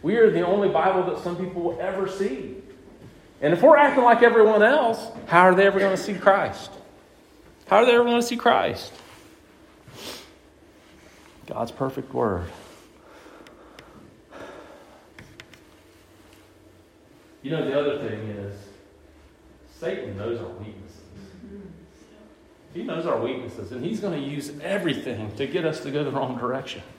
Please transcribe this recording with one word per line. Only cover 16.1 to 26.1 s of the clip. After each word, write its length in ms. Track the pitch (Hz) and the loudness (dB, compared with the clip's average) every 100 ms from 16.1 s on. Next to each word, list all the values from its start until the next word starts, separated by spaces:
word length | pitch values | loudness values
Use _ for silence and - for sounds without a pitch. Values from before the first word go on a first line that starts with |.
| _ - - _ _ - _ _ _ _ _ _ _ | _ -20 -20 _ _ -20 _ _ _ _ _ _ _
You 100 | 135 | -8
know, 120 | 160 | -4
the 140 | 135 139 | -2 0
other 300 | 147 - 113 | -2 -4 -6
thing 100 | 107 107 | -8 -10
is, 280 | 101 98 - - - - _ - _ - _ _ - - - | -10 -12 -14 -20 -20 -20 _ -20 _ -20 _ _ -20 -20 -10
Satan 380 | - - 98 98 | -8 -6 -8 -8
knows 240 | 110 117 | -8 -6
our 80 | 117 | -8
weaknesses. 500 | - 107 98 90 - - - 196 190 214 202 180 160 - _ - - - _ _ _ _ | -14 -16 -16 -20 -20 -20 -20 -20 -20 -20 -18 -18 -20 -20 _ -20 -20 -20 _ _ _ _
He 80 | 175 | -12
knows 240 | - 165 165 | -8 -6 -4
our 140 | 131 | -2
weaknesses, 500 | 117 127 120 - 101 | -4 -6 -10 -12 -12
and 140 | 127 | -8
he's 160 | 139 226 | -6 -6
gonna 180 | 196 151 | -6 -6
use 320 | 139 143 135 - | -6 -8 -10 -12
everything 680 | 165 196 175 - 127 113 104 - | -6 -4 -2 -6 -6 -8 -10 -8
to 100 | 139 | -6
get 180 | 170 | -4
us 140 | 160 - | -4 -6
to 80 | - | -8
go 100 | 139 | -6
the 80 | 143 | -4